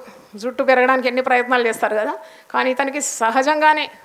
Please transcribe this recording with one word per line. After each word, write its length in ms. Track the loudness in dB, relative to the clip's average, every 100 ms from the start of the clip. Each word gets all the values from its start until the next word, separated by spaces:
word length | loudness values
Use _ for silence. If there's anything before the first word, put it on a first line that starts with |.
| -6 -20 -20 -10
జుట్టు 280 | -10 -4
పెరగడానికి 440 | 2 4 4 2 0
ఎన్ని 140 | -2
ప్రయత్నాలు 460 | 0 0 2 0 0
చేస్తారు 280 | 0 -2 -2
కదా, 220 | -4 -6 -12 -20 -8
కానీ 200 | -4 -2
ఇతనికి 300 | -2 -4 -4
సహజంగానే 920 | -8 -2 0 0 0 2 4 2 -2 -10